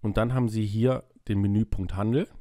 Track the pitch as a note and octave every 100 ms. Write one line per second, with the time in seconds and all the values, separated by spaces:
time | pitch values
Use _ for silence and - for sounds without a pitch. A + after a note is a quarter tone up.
0 | G#2+ G2+ A#2 B2+ A#2+ A2 G#2+ G#2+ A#2+ C3
1 | - _ - G2+ G2+ G2+ A2 - F2+ F#2+
2 | G#2 B2 - -